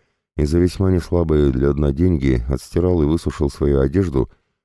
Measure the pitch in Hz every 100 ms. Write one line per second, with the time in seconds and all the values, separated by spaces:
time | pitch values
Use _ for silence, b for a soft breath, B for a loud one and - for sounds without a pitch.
0 | _ _ _ - 73 85 90 - 95 90
1 | - 87 82 76 71 64 69 69 73 67
2 | 92 78 67 62 60 65 - - 90 87
3 | 73 82 - - 71 - 73 69 69 87
4 | 90 67 58 _ _ _